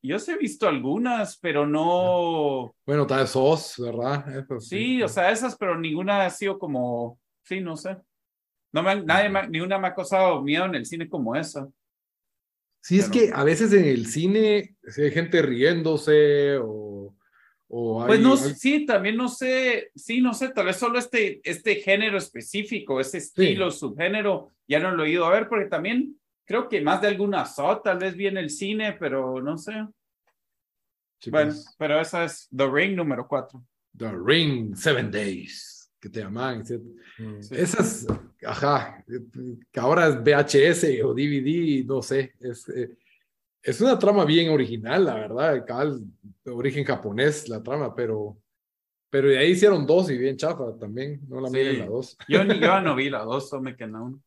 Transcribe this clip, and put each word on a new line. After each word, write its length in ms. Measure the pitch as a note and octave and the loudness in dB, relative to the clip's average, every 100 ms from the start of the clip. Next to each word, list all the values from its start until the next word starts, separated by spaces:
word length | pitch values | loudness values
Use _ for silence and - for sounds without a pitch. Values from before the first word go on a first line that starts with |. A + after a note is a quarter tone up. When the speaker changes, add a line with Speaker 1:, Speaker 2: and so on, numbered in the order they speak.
Speaker 1:
yo 160 | B2+ F#3+ | -4 -6
sí 140 | - | -4
he 40 | F4 | -4
visto 320 | A#3+ - G#3 | -4 0 0
algunas, 680 | C#3 B2+ F#3+ B3 A#3 G3+ - | 0 -2 -2 -2 -2 -4 -6
pero 280 | F3 D3 D3 | -2 0 0
no 1080 | D3+ E3 F3+ F3+ F3+ E3+ E3 D3 C3 A#2 _ | 0 2 2 2 2 0 0 0 -2 -6 _
Speaker 2:
Bueno, 220 | - D3 C3+ | -2 0 2
tal 140 | C3+ | 2
vez 120 | B2+ | 2
Oz, 420 | C3 C3+ D#3 - - | 4 4 2 -2 -8
¿verdad? 580 | A#2+ A#2 B2 C#3+ C#3 C3+ | -6 -4 -2 -4 -6 -12
Eso 240 | C3+ B2+ | -10 -12
sí. 80 | - | -8
Speaker 1:
Sí, 340 | G3 A#3+ B3+ | -6 -2 0
o 60 | G3+ | 0
sea, 220 | D3 F3+ | 2 2
esas, 260 | A3 B3 - | 2 -4 -4
pero 220 | G3 E3 | -4 -4
ninguna 480 | E3 D#3 F#3 G3+ F#3 | -4 -4 0 0 0
ha 40 | |
sido 280 | - G3 F#3+ | -2 -6 -4
como, 600 | E3+ C3 B2 A#2+ A#2 - _ _ | -6 -4 -2 -4 -6 -10 _ _
sí, 180 | _ F#3+ | _ -8
no 140 | F3 | -6
sé. 220 | D#3+ F#3 F#3 _ _ _ _ _ _ _ | -8 -10 -12 _ _ _ _ _ _ _
No 120 | D3+ | 0
me 80 | F3+ | 2
han, 160 | G3+ D#3+ | 0 2
nadie 240 | F3+ G#3 | 2 4
me 80 | G3 | 0
ha, 80 | - | -2
ninguna 320 | D#3+ F3+ G3 | -6 -2 -2
me 100 | F3+ | -2
ha 60 | |
causado 480 | F#3 F3+ F#3+ F#3 D3+ | -4 0 4 4 2
miedo 240 | C#3 D#3 F#3+ | 0 0 0
en 80 | |
el 100 | D3+ | -4
cine 240 | A2+ E3 E3 | -6 -10 -8
como 260 | D#3+ A2+ | -6 -4
esa. 320 | C3+ D3+ D3 C#3 _ _ _ _ _ _ _ _ _ _ _ | -4 -6 -10 -12 _ _ _ _ _ _ _ _ _ _ _
Speaker 2:
Sí, 160 | - F#3 | 2 2
es 100 | G3 | 4
Speaker 1:
Pero 180 | A#3+ A3 | 4 4
Speaker 2:
que 40 | |
a 120 | - | 4
veces 280 | C#3+ D#3+ A3 | 2 4 6
en 140 | G3+ D#3 | 6 6
el 200 | B2 A2+ | 2 0
cine, 680 | C3+ F3+ G#3+ G#3+ G#3 - _ - | -2 2 4 4 2 0 _ -14
sí 140 | - | -2
hay 80 | D3 | 0
gente 300 | D3+ E3+ F3 | 0 2 2
riéndose 1160 | C#3 A#2+ C#3+ E3+ D#3+ D3+ D3+ D3+ D3 C#3+ C#3+ C#3 | 2 4 4 4 0 0 6 6 8 6 4 0
o, 560 | A2 G#2+ G#2 G2+ G2+ _ _ _ _ _ _ | -2 -8 -10 -12 -14 _ _ _ _ _ _
o 380 | A#2 A#2 A2+ A#2+ | -6 -4 0 4
Speaker 1:
Pues 120 | A3 | 6
Speaker 2:
hay, 60 | |
Speaker 1:
no, 80 | C4 | 6
Speaker 2:
hay 40 | C4+ G#3 | 6 2
Speaker 1:
sí, 300 | - C4 D4 | 0 0 0
también 320 | D4 G3+ G3 A3 | 2 0 0 -2
no 120 | B3+ | -4
sé, 640 | - B3+ C4 B3+ A#3 - | -4 -2 0 0 -2 -6
sí, 260 | - - A#3 | -18 -4 0
no 140 | B3 | 2
sé, 140 | A3 C4 | 0 -4
tal 160 | C4 F#3 | -2 -2
vez 100 | F#3 | 0
solo 220 | A#3+ A#3+ | -2 -2
este, 420 | A#3+ A#3+ G3+ G3+ - | -2 0 0 -4 -8
este 280 | E3+ A3 G3+ | -4 -2 0
género 420 | F#3+ G3+ A3 G3 | 2 2 2 -2
específico, 840 | D#3 A#2+ - G3+ G#3 G#3+ - C3 | -6 -14 -8 -8 -6 -8 -4 -2
ese 200 | C3+ F3 | -2 -6
Speaker 2:
Sí. 60 | - | -8
Speaker 1:
estilo, 420 | - F#3 C3+ F3+ | 2 2 4 -2
subgénero, 800 | - C#3 C#3+ F3 G#3+ G#3 F3 - _ - | -4 -10 -4 -2 0 -2 -2 -6 _ -2
ya 120 | D3 | 0
no 100 | F#3 | 0
lo 140 | E3+ | -2
he 60 | D3+ | 0
ido 140 | F3 | 0
a 60 | E3 | 2
ver, 180 | G#3 G#3+ | 2 2
porque 180 | A3+ - | -4 -2
también 520 | D#3+ F#3 A#3+ D4 - _ _ | -4 -2 -2 -2 -8 _ _
creo 240 | _ G#3+ B3 | _ -4 -2
que 120 | F#3+ | -2
más 200 | D3 F#3 | 0 2
de 60 | G#3 | 0
alguna 360 | G3 G3+ F#3 - | 0 -2 -2 -4
Saw 360 | - D3 G#3 | -2 -2 0
tal 160 | G#3 F3 | -2 -2
vez 180 | F#3+ F3 | -4 -4
vi 100 | G3 | -4
en 100 | F#3+ | -4
el 120 | D#3+ | -6
cine, 460 | - G3 G#3+ G#3+ G3+ | -6 -6 -4 -4 -4
pero 420 | D#3 C3+ C3 C3 | -4 -2 -4 -4
no 160 | C3+ E3 | -6 -6
sé. 300 | G#3 G#3+ G#3+ _ _ _ _ _ _ _ _ _ _ _ _ _ | -8 -10 -10 _ _ _ _ _ _ _ _ _ _ _ _ _
Speaker 2:
Sí, 100 | A#2+ | -2
Speaker 1:
Bueno, 220 | D3+ D3+ | 0 0
Speaker 2:
pues. 220 | D3 - _ | -2 -14 _
Speaker 1:
pero 220 | D3+ D3+ | 0 0
esa 240 | D#3+ F3 | 0 -4
es 240 | E3 - - | -4 -8 -12
The 120 | B2+ C3+ | -2 0
Ring 280 | C#3+ F#3+ F#3 | 2 0 -2
número 320 | D#3 B2+ B2 | -2 -4 -4
cuatro. 340 | C#3 B2+ B2+ _ _ _ - | -6 -6 -20 _ _ _ -12
Speaker 2:
The 140 | A2+ | -10
Ring, 600 | F#2 F#2+ E3 D#3 B2+ A2 | -4 2 2 2 -2 -6
Seven 340 | F#2+ D#3+ C3 A2 | -2 0 0 -2
Days, 800 | G2+ G2+ F2 - - - - - _ | -4 -4 -6 -12 -16 -18 -20 -20 _
que 80 | G2+ | -12
te 100 | A2 | -10
llamaban, 460 | G2 A2+ C3 A#2 A2+ | -10 -6 -6 -6 -8
¿cierto? 220 | A#2+ A2+ - - - | -10 -12 -20 -20 -16
Speaker 3:
Mm. 220 | A2 G#2 | -16 -14
Speaker 1:
Sí. 120 | G#2 B2+ | -10 -4
Speaker 2:
Esas, 500 | F3+ - A3+ - B2 G#2 - _ | -2 0 0 -2 -6 -6 -8 _
ajá, 600 | - - C#3 C#3 A#2 - - B2 - B2+ B2 A#2 _ | -10 -2 0 0 -2 -14 -14 -14 -12 -14 -14 -14 _
que 100 | - | -2
ahora 280 | B2 E3 E3 | 4 6 4
es 80 | C3 | 4
V 180 | C#3 | 4
H 340 | C#3+ D3 C#3 C#3 | 4 6 6 6
S 340 | - D#3+ B2 | 6 2 2
o 100 | G#2+ | 0
D 80 | A#2+ D3 | 0 0
V 140 | C#3+ | 0
D, 420 | C3 E3+ D#3+ C#3 B2 | 0 0 0 0 0
no 160 | C3+ | -4
sé, 320 | A#2 C3+ C3 _ | 0 -2 -2 _
es, 280 | B2+ A#2 - | -12 -12 -10
eh, 260 | B2+ A#2 - _ _ _ _ _ _ | -8 -8 -10 _ _ _ _ _ _
es 180 | - A#2 | -6 2
una 160 | B3 G#3+ | 4 4
trama 280 | G3+ G3+ | 4 4
bien 260 | D3+ D#3+ E3 | 4 4 4
original, 540 | D3+ A2 A2+ A2 D#3+ | 2 0 -4 -2 2
la 100 | E3+ | 2
verdad, 500 | A2 G#2+ A2+ D#3 C3+ | 0 -6 -2 0 0
cabal, 360 | - A#2+ D3+ C3 G2+ - G2+ - | -4 -4 -2 -4 -12 -20 -20 -18
de 60 | B2+ | -12
origen 340 | A#2+ C3+ C#3 | -6 -4 -2
japonés 640 | C3+ B2+ G#2+ G#2 D3 D3 A#2+ | -4 -4 -4 0 0 0 -8
la 140 | A2 | -10
trama, 320 | A#2 D3 D3+ | -8 -6 -6
pero, 420 | D3+ A#2 A2 G#2 G#2 _ _ _ _ _ _ _ | -4 -4 -4 -8 -12 _ _ _ _ _ _ _
pero 200 | C#3 C#3 | 2 4
de 100 | C3+ | 6
ahí 140 | D#3 | 6
hicieron 340 | F#3 G#3 F3+ C#3 | 6 6 6 4
dos 240 | E3+ F3+ | 4 4
y 80 | B2+ | -2
bien 180 | C3 C3 | -2 -2
chafa 400 | D3+ D3 A#2+ A2 | -4 -4 -8 -8
también, 440 | G#2+ A2+ C#3 C#3+ C#3 | -10 -10 -10 -10 -12
no 120 | B2+ | -8
la 80 | C3 | -4
Speaker 1:
Sí. 80 | C3 | -2
Speaker 2:
miren 220 | C3+ C3 | 0 -2
la 80 | F#2 | -4
dos. 320 | A#2+ B2+ _ - | -6 -8 _ 2
Speaker 1:
Yo 160 | D3 | 4
ni, 160 | G3+ - | 4 4
yo 220 | G3 F#3+ | 4 4
Speaker 2:
<laughs> 0 | |
Speaker 1:
no 160 | E3 C3 | 2 0
vi 120 | C#3 | -2
la 120 | B2+ | -4
dos, 280 | A2 C3+ C#3 | -4 -6 -6
solo 140 | C#3 | -8
me 140 | C3 B2+ | -10 -10
quedé 160 | A2 | -12
la 80 | A2 | -10
uno. 200 | B2 C3+ | -12 -14